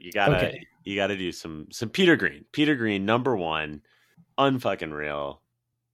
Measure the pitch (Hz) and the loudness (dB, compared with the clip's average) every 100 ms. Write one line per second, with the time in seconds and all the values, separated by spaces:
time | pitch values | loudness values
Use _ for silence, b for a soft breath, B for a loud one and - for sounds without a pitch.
0 | 87 98 98 92 87 - - _ - 101 | -8 0 2 4 0 -4 -16 _ -6 -2
1 | 98 98 90 - 85 78 76 - 110 - | 0 -2 -4 -6 -10 -12 -12 -8 -6 4
2 | 185 135 90 - - - 151 139 110 98 | 6 6 2 -4 -10 0 0 2 0 0
3 | 98 120 131 110 82 78 76 76 _ b | 2 2 2 0 0 -2 -4 -8 _ b
4 | b b _ - 139 131 117 98 80 76 | b b _ 0 2 2 0 -2 -4 -6
5 | 76 73 71 69 _ _ _ _ _ | -6 -4 -6 -10 _ _ _ _ _